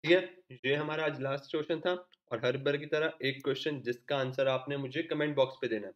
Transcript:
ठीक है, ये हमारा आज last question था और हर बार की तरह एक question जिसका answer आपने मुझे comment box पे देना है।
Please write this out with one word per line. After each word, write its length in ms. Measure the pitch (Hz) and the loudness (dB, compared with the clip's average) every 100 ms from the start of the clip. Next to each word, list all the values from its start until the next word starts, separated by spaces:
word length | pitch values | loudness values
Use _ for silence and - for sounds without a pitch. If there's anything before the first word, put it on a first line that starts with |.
ठीक 80 | 151 | 6
है, 480 | 180 185 - _ 127 127 | 6 4 -12 _ -6 0
ये 100 | 143 | 0
हमारा 300 | 151 156 156 | 0 0 -2
आज 140 | 143 | -2
last 300 | 135 139 - | -4 -4 -4
question 280 | 156 151 156 | -4 -2 0
था 140 | 175 180 - _ _ | 0 -2 -4 _ _
और 140 | 120 123 | -2 0
हर 120 | 135 | 2
बार 180 | 139 143 | 2 0
की 80 | 151 | 0
तरह 320 | 151 160 - | 0 0 0
एक 220 | 135 131 | -4 -2
question 360 | 143 135 156 143 | -2 0 -2 -2
जिसका 360 | 117 123 - 139 | -4 -6 -2 -2
answer 300 | 131 127 135 | 0 2 2
आपने 300 | 131 135 143 | 2 -2 -4
मुझे 240 | 135 135 | -4 -4
comment 320 | 165 151 151 139 | -2 0 0 2
box 220 | 131 - | 2 2
पे 60 | 123 | -2
देना 200 | 110 | -2
है। 60 | 98 | -4